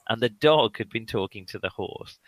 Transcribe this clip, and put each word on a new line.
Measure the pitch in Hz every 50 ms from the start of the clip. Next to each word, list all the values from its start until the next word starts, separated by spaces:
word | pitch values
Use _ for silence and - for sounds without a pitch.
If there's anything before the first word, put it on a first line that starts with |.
| - -
and | 113 113
the | 123 117
dog | 104 - 147 151 156 156 123 101 - -
had | 107 -
been | - 117 113
talking | - - 104 95 - - 101 92
to | - - 98
the | - 92
horse, | - - 95 - - - - - - _ _